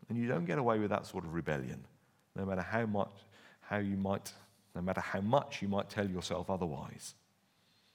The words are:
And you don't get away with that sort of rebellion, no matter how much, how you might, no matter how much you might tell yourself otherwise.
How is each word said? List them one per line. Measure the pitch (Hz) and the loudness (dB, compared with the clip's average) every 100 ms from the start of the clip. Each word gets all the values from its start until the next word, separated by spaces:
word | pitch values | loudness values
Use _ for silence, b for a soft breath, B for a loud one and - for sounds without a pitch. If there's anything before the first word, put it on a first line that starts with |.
| - | -4
And | 117 | -2
you | 120 | 2
don't | 160 | 2
get | 175 151 | 2 2
away | 120 110 | 4 4
with | 104 | 4
that | 101 - | 0 -2
sort | 95 | -6
of | 85 | -2
rebellion, | 82 76 73 65 62 - - b b b - | -2 2 2 0 -6 -12 -20 b b b -4
no | 95 | -2
matter | 95 | 0
how | 87 110 110 | 0 0 2
much, | 101 - - - B B B | 0 -2 -4 -20 B B B
how | - 104 | -4 0
you | 101 98 | 0 0
might, | 98 98 - - - _ _ | 0 0 -4 -16 -20 _ _
no | 90 | -4
matter | 90 92 | 0 0
how | - 98 | 0 0
much | 101 143 139 - | 4 4 4 -4
you | 101 | 0
might | 98 - | 0 0
tell | 107 101 | 0 0
yourself | 90 82 87 90 | 0 -2 -2 0
otherwise. | 95 87 69 78 - - - _ _ _ b b b b | 0 0 -2 -8 -12 -14 -16 _ _ _ b b b b